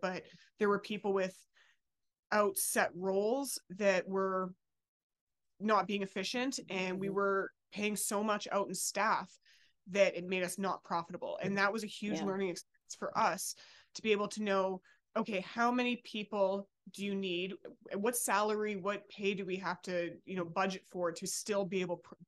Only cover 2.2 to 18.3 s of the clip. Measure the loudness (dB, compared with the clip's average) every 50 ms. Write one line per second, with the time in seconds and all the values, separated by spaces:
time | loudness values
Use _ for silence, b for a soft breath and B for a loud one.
2.2 | _ _ 4 4 4 4 2 0 -2 0 2 2 2 2 0 -2 -2 2 2 2
3.2 | 4 2 2 0 0 -4 -6 -8 -8 -12 -4 2 4 4 6 4 2 0 0 0
4.2 | 0 2 0 0 -2 -4 -6 -12 _ _ _ _ _ _ _ _ _ _ _ _
5.2 | _ _ _ _ _ _ _ -4 2 4 4 4 4 2 0 -2 -2 -2 -2 -4
6.2 | -4 -2 -2 -2 -2 -2 -2 -4 -6 -4 -4 -2 -2 -2 -2 -2 -2 -2 0 2
7.2 | 2 2 2 2 0 -2 -8 _ _ _ -6 -2 -2 0 0 0 -2 -2 0 0
8.2 | 2 2 0 0 0 0 0 0 0 0 -2 -4 -4 -2 0 2 2 4 2 2
9.2 | 0 -6 -12 -20 b b b b b b b _ _ -2 4 6 6 6 6 0
10.2 | -2 -2 0 0 0 0 -2 -2 -2 -2 -2 -4 -4 -2 -2 -2 -2 -4 -8 -6
11.2 | -4 -4 -4 -2 -2 0 2 4 2 2 2 0 -4 -6 -8 -6 -4 -4 -2 -2
12.2 | -2 -2 0 0 -2 -2 -2 -6 -10 -16 _ _ _ -18 -12 -8 -8 -4 0 2
13.2 | 2 2 2 0 -4 -8 -8 b b b b b b b -14 -4 2 2 2 4
14.2 | 2 -2 -2 -2 0 2 2 2 2 0 -2 -6 b b b b b _ _ -2
15.2 | -2 0 -2 -4 -4 -4 0 2 2 4 4 2 2 0 0 -2 -6 -8 -8 -8
16.2 | -6 -4 0 2 2 2 2 -2 -4 -10 _ _ _ -18 -10 -6 -4 -2 -2 -2
17.2 | -2 -2 -2 -2 -2 -4 -6 -10 -12 -16 -18 -18 -10 -8 -4 -2 -2 0 0 0
18.2 | 0 2